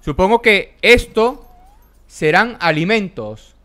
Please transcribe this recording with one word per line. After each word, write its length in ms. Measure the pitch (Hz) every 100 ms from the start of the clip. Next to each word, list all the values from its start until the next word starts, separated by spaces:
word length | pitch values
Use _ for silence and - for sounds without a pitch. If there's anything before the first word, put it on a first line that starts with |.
Supongo 400 | - 147 185 226
que 340 | 226 202 - _
esto 680 | 196 233 - - 226 277 - - - - _ _ _
serán 500 | - 156 170 226 220
alimentos. 960 | 170 156 170 226 190 - 107 107 - _